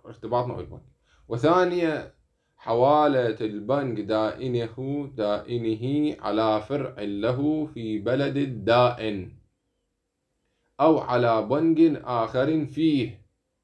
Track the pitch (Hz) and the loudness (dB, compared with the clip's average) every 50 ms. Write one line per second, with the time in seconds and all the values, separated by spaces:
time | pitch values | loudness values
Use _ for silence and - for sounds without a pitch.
0 | _ - 117 - - - 120 123 123 120 98 95 92 - - - - _ _ _ | _ -20 -18 -14 -8 -4 -2 -2 -2 -4 -6 -8 -10 -12 -14 -18 -20 _ _ _
1 | _ _ _ _ _ - 113 120 123 151 170 185 180 180 175 180 170 160 151 139 | _ _ _ _ _ -8 -4 0 2 4 4 4 4 2 0 0 0 -2 -2 -4
2 | - - - _ _ _ _ _ _ _ _ _ - 117 117 117 127 139 147 151 | -8 -12 -16 _ _ _ _ _ _ _ _ _ -6 -2 2 4 4 6 6 6
3 | 151 147 139 127 123 113 107 - 117 107 104 104 104 107 131 143 139 131 113 104 | 4 4 2 2 0 0 -2 -2 -4 -6 -6 -6 -4 -2 -2 -2 -2 -2 -4 -6
4 | 101 98 110 107 110 107 - - 127 131 120 120 117 113 - - 131 135 143 147 | -4 -2 0 0 0 -2 -2 -4 -6 -4 -2 -2 -4 -4 -6 -8 -6 -6 -4 -6
5 | 143 135 135 120 104 104 104 104 - - 120 120 113 113 110 107 117 127 143 147 | -6 -8 -6 -4 -2 -2 -2 -2 -4 -4 -6 -4 -2 -2 -2 -2 -2 -2 0 0
6 | 151 151 151 - - 101 104 110 110 110 107 107 107 - 139 147 131 - - - | 0 -2 -2 -4 -6 -2 0 0 2 2 2 0 -2 -2 -4 -4 -4 -6 -8 -8
7 | 104 101 101 101 104 120 127 131 143 151 156 156 151 143 - 120 113 110 107 104 | -8 -6 -4 -2 -2 0 0 0 0 0 0 -2 -4 -6 -8 -8 -6 -6 -6 -4
8 | 98 117 127 135 139 135 131 139 143 135 127 110 95 110 117 123 123 123 - - | -2 0 0 0 0 -2 -2 -2 -2 -4 -4 -4 2 4 6 6 6 4 2 0
9 | 110 110 101 98 90 - - - _ _ _ _ _ _ _ _ _ _ _ _ | -4 -6 -4 -6 -8 -10 -16 -20 _ _ _ _ _ _ _ _ _ _ _ _
10 | _ _ _ _ _ _ _ _ _ _ _ _ _ _ _ - 139 160 160 131 | _ _ _ _ _ _ _ _ _ _ _ _ _ _ _ 2 4 4 4 4
11 | - - 123 123 123 117 113 110 104 104 127 151 160 165 165 160 165 165 147 - | 2 0 0 2 4 4 2 2 2 0 0 2 2 2 4 6 6 4 4 0
12 | - 120 123 117 113 110 - 127 135 151 160 156 147 127 - 147 160 160 151 135 | -4 -4 -2 -2 -2 0 0 0 0 2 0 0 -2 -4 -4 0 0 2 2 2
13 | 113 - - - _ _ _ _ _ _ _ _ | 0 -2 -6 -12 _ _ _ _ _ _ _ _